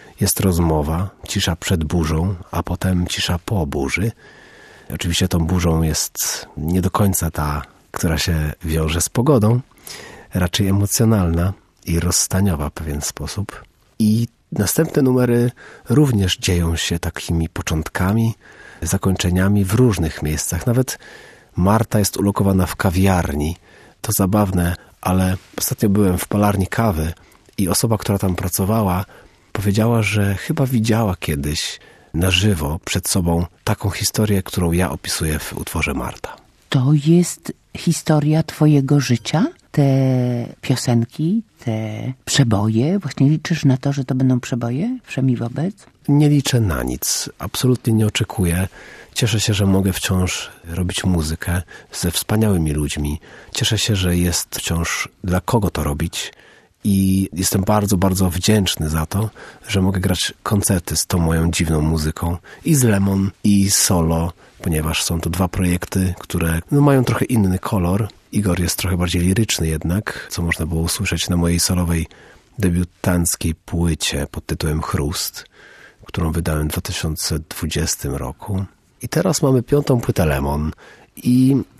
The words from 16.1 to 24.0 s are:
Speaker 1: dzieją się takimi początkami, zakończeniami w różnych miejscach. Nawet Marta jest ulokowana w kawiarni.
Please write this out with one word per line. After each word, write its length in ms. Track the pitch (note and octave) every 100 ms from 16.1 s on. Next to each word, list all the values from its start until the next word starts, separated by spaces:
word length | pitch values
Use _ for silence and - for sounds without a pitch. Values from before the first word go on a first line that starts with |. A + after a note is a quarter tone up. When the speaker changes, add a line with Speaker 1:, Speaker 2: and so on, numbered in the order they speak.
| G#2+ F#2 -
Speaker 1:
dzieją 380 | - F2 E2 E2
się 240 | - F2
takimi 500 | E2 - - E2+ E2
początkami, 840 | - - D#2+ D#2 - F#2 A2 A2+ A2+ - - - -
zakończeniami 840 | E2 G2 - F#2 F2+ F2+ F#2+ G#2 F#2
w 80 |
różnych 500 | A2 B2+ G2+ D#2+ -
miejscach. 440 | D2+ D#2 - E2+ -
Nawet 320 | A#2+ B2+ - - - - - _ -
Marta 440 | F#2 A2 A2+ G#2+
jest 180 | G2+ -
ulokowana 480 | G2 G2+ G2 F#2+ F2+
w 100 | -
kawiarni. 840 | G2 F2+ F#2+ F2+ D#2 C#2+ D#2 E2+ _ - - _